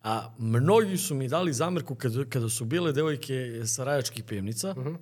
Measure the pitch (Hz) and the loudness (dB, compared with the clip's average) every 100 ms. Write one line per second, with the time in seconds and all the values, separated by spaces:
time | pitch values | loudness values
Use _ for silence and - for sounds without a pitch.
0 | 110 110 110 - 113 117 147 220 208 185 | -2 -2 -2 -4 0 4 6 6 4 0
1 | - 139 131 156 180 127 160 120 117 127 | -2 -2 0 0 2 0 0 0 -4 -4
2 | 123 113 139 135 113 - 117 165 170 139 | -2 -2 -2 -2 0 -2 -2 0 2 2
3 | 156 139 - 131 123 117 110 - 131 143 | 0 0 -2 -4 -4 -4 -2 -2 2 2
4 | 123 - - - 98 113 190 185 131 170 | 0 -4 -4 -4 -2 -4 -4 -4 -6 -6